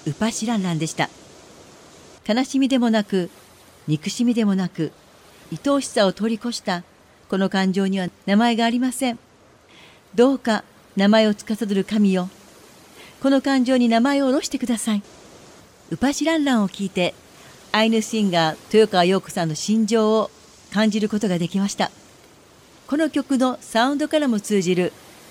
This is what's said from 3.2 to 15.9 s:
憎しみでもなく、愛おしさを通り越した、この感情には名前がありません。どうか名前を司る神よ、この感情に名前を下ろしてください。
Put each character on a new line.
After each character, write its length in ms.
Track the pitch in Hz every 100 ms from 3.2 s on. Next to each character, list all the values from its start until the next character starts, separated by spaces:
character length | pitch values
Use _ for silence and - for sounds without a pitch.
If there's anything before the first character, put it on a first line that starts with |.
| 170 - - - - - -
憎 220 | 151 202
し 140 | -
み 100 | 240
で 120 | 233 208
も 100 | 190
な 140 | 180
く、 240 | - 151 - - - - - -
愛 180 | 160 277
お 120 | 277
し 60 | -
さ 200 | 240 196
を 60 |
通 160 | 180 226
り 60 | 226
越 180 | 240
し 80 | -
た、 220 | - 175 - - _ _ -
こ 80 | 190
の 120 | 190
感 240 | 196 190
情 140 | 185 196
に 120 | 190
は 80 | 180 - -
名 120 | 202
前 180 | 240 226
が 80 |
あ 60 | 233
り 100 | 240
ま 140 | 254
せ 180 | - 254
ん。 80 | 233 - _ - - _ - - - _ 190
ど 200 | 254 269
う 40 |
か 240 | 233 214 - - - 196
名 140 | 202
前 180 | 220 214
を 60 |
司 320 | 208 - 214 208
る 180 | 196
神 300 | 185 214 196
よ、 160 | 185 180 - - - - - - - - -
こ 80 | 269
の 120 | 269
感 240 | 277 269 247
情 100 | 254
に 140 | 240
名 100 | 226
前 220 | 269 277
を 60 | 262
下 40 |
ろ 100 | 277
し 60 | -
て 100 | 277
く 80 | 247
だ 120 | 226
さ 180 | - 208
い。 80 | - - - - - - - - -